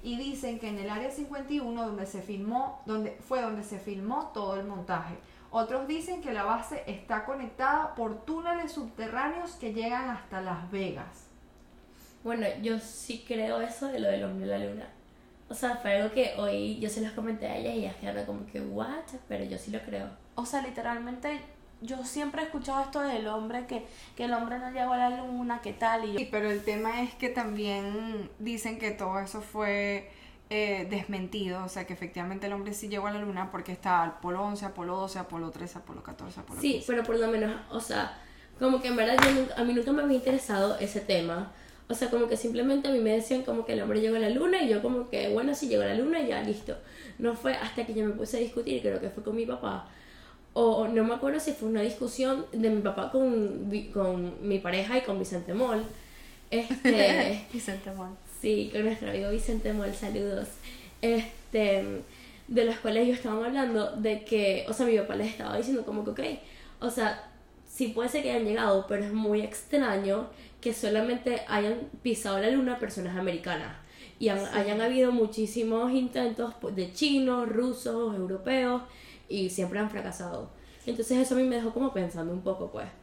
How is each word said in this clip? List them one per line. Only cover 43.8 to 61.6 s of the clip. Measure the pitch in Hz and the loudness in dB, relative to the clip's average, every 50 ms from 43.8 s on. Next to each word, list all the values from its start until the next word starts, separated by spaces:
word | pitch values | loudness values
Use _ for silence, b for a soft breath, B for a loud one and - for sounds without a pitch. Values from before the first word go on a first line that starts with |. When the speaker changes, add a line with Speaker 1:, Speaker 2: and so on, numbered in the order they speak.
Speaker 2:
hombre | 202 214 208 214 | 0 2 2 2
llegó | 214 220 226 | 4 4 4
a | 226 | 4
la | 220 214 | 4 4
luna | 233 262 311 370 359 370 320 | 4 4 4 4 4 4 6
y | 247 | 4
yo | 214 208 | 4 4
como | 214 240 254 247 240 - | 4 2 0 0 -2 -2
que, | - 202 202 202 | -2 0 2 2
bueno, | 202 220 247 277 285 | 2 2 2 2 0
sí | 277 - 254 | 0 0 2
llegó | 226 208 202 | 4 4 4
a | 202 | 4
la | 202 | 2
luna | 220 254 285 330 330 | 2 2 2 2 2
y | 294 240 | 2 0
ya, | 208 - | 0 0
listo. | 220 208 214 208 - - - - B B B B B 247 B B | 0 -2 -2 -2 -4 -8 -8 -8 B B B B B -16 B B
No | 233 233 233 | 0 0 0
fue | 226 - 262 262 | 2 0 0 0
hasta | - - 220 - - 226 | 0 -2 -4 -4 -4 -4
que | 226 220 | -2 0
yo | 220 214 | 0 0
me | 208 208 | 0 0
puse | 214 214 214 - 240 | 0 -2 -2 0 0
a | |
discutir, | 226 226 - 240 233 - 135 240 | 0 0 0 -4 -2 0 0 0
creo | - 104 98 - | 2 0 0 0
que | - 190 | -2 -4
fue | - - 208 | -6 -4 -4
con | - 214 | -2 0
mi | 226 233 | 0 0
papá, | 226 247 247 - 208 190 190 - B B B B B B B B B B B B - - | -2 -2 -4 -2 -4 -4 -4 -6 B B B B B B B B B B B B -6 2
o | - 233 226 220 220 220 214 | 6 6 6 6 6 4 4
no | 233 220 220 | 4 4 4
me | 226 240 | 4 4
acuerdo | 247 - 277 285 311 | 2 2 2 2 2
si | 302 320 277 | 0 0 -2
fue | - 220 220 | 0 0 0
una | 226 214 | 2 2
discusión | 208 233 220 - 262 233 - - 262 262 269 277 320 - | 2 2 0 -2 -4 -4 0 0 2 2 2 0 0 -4
de | - 233 220 220 | 0 2 4 4
mi | 214 208 | 4 4
papá | 202 202 190 - 190 - | 4 2 0 0 -2 2
con, | - 262 262 262 240 226 208 202 - - - 202 202 208 208 - - | 4 4 6 6 6 4 2 2 0 -2 -4 -2 -2 -2 -4 -2 0
con | 208 196 185 185 180 175 175 175 - - 202 | 2 2 2 2 2 -2 -4 -4 -4 -2 0
mi | 196 196 | 0 2
pareja | 196 175 175 190 196 214 247 262 | 2 2 0 2 0 4 2 2
y | |
con | 254 - 196 190 | 2 2 -2 -2
Vicente | 185 185 190 175 170 180 175 | -2 -2 -2 -4 -4 -2 2
Moll. | 208 254 247 226 220 220 - - B B B B B B B B B B - | 2 2 4 2 0 0 -2 -8 B B B B B B B B B B -2
Este, | - 233 233 - 262 - - 262 233 214 202 196 185 - - - 202 214 - - | 0 0 0 0 -4 4 6 6 8 10 8 8 8 6 4 4 2 -2 -4 -6
Speaker 3:
<laughs> | - | -8
Vicente | 240 - - 190 196 - 196 | -6 -4 -4 -6 -6 -6 -8
Moll. | 190 190 185 185 190 - - - - - | -8 -8 -8 -10 -10 -14 -16 -16 -14 -4
Speaker 2:
Sí, | - 214 214 208 208 208 - | 0 2 2 2 2 0 -2
con | 208 214 | 0 0
nuestro | 220 220 220 220 202 | 0 0 0 -4 -4
amigo | 202 196 196 202 | -2 -2 0 0
Vicente | 208 214 - - 226 220 214 214 214 | 0 0 2 2 0 0 0 0 0
Moll, | 214 202 202 202 | 0 0 -2 -4
saludos. | - 226 202 214 208 202 202 196 - - - - - B B B B B B B - | -4 -4 -4 -2 -2 -2 0 -2 -2 -4 -6 -8 -12 B B B B B B B -2
Este, | - 233 233 226 220 220 - - - - - 220 | 2 2 4 2 2 -2 -8 -14 -16 -2 2 2